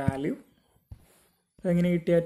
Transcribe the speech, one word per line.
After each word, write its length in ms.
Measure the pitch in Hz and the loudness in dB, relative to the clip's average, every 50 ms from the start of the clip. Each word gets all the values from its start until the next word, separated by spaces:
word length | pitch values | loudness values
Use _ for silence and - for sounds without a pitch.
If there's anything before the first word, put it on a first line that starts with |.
വാല്യൂ. 320 | 139 135 139 135 139 170 262 - - _ _ _ _ _ _ _ _ _ - - - _ _ _ _ _ _ _ _ _ _ - | -2 -4 -4 -2 -4 -6 -6 -8 -12 _ _ _ _ _ _ _ _ _ -20 -20 -20 _ _ _ _ _ _ _ _ _ _ -8
അതെങ്ങനെ 300 | - 185 175 175 175 180 175 | -2 0 0 2 2 2 0
കിട്ടിയ? 200 | 170 165 - 170 170 165 | 0 0 2 2 2 2